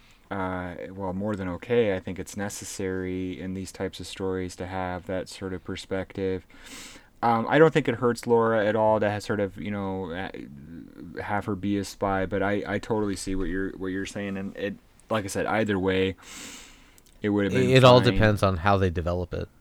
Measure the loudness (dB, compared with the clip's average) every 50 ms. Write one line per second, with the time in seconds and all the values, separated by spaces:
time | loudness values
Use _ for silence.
0 | -20 -20 -20 _ _ -10 -6 -4 -4 -4 -4 -4 -6 -8 -8 -10 -12 -12 -10 -8
1 | -6 -4 -4 -4 -2 -2 -2 -4 -4 -4 -6 -6 -4 0 2 2 4 4 2 -2
2 | -2 -6 -8 -8 -8 -10 -8 -6 -6 -6 -6 -8 -12 -12 -8 -6 -4 -2 -2 -2
3 | -2 -4 -4 -4 -4 -4 -6 -6 -6 -6 -6 -6 -8 -8 -8 -6 -6 -6 -6 -8
4 | -12 -12 -8 -6 -4 -2 -2 -2 -4 -6 -6 -8 -10 -8 -6 -4 -4 -4 -6 -6
5 | -6 -4 -4 -4 -4 -6 -10 -10 -8 -6 -8 -8 -8 -8 -8 -8 -6 -6 -4 -4
6 | -4 -6 -6 -4 -2 -2 -2 -4 -6 -10 -20 -20 -20 -18 -18 -16 -16 -18 -18 -20
7 | -20 -20 _ -2 2 2 2 2 2 4 6 6 6 6 6 4 0 0 0 0
8 | 2 0 0 0 0 2 4 4 6 4 4 4 2 2 2 4 4 4 4 4
9 | 4 2 0 0 -2 -2 0 0 0 -2 -2 -6 -8 -6 -4 -4 -4 -4 -4 -4
10 | -6 -6 -6 -6 -8 -8 -8 -10 -12 -14 -14 -16 -16 -16 -16 -16 -16 -16 -18 -18
11 | -16 -14 -10 -10 -6 -2 -2 -2 -2 -2 -4 -2 0 0 0 0 -2 -4 -6 -4
12 | -2 0 0 0 0 0 0 0 0 0 0 -2 -2 -4 -4 -4 -4 -2 -2 -2
13 | 0 -2 -2 -4 -4 -4 -2 -2 -2 -2 -2 -2 -4 -4 -6 -6 -6 -4 -4 -4
14 | -6 -6 -6 -6 -6 -6 -6 -6 -8 -8 -8 -6 -4 -6 -6 -6 _ _ _ -16
15 | -6 -2 -2 -2 -2 -2 -2 -2 -2 0 2 2 2 2 2 2 2 2 4 4
16 | 4 2 0 -4 -10 -18 -16 -14 -14 -14 -16 -18 -20 -20 -20 -20 -20 -20 -20 -20
17 | -20 -20 -12 -4 0 2 2 2 2 2 2 2 4 6 8 10 10 10 10 10
18 | 8 6 4 6 6 6 4 4 2 2 2 2 2 4 4 4 4 2 0 0
19 | -2 -2 -2 -2 -4 -4 -6 -6 -8 -8 _ _